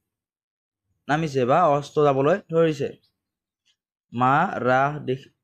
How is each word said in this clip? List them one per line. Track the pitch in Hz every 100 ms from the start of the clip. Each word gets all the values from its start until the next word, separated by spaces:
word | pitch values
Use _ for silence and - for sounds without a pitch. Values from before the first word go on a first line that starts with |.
| _ _ _ _ _ _ _ _ _ _ -
নামিছে | 156 160 135 120
বা | 156 165
অস্ত | 143 139 156
যাবলৈ | 147 135 143 - -
ধৰিছে। | 165 165 139 120 - _ _ _ _ _ _ _ _ _ _ _
"মা | 117 127 147 190 107
ৰাহ | 120 127 139 147
দেখ | 127 131 - _